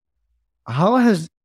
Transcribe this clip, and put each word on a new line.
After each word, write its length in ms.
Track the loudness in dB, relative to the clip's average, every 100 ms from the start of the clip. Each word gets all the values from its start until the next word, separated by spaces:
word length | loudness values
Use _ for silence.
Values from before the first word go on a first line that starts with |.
| _ _ _ _ _ _ -10
how 300 | -2 0 2
has, 320 | 2 0 -4 _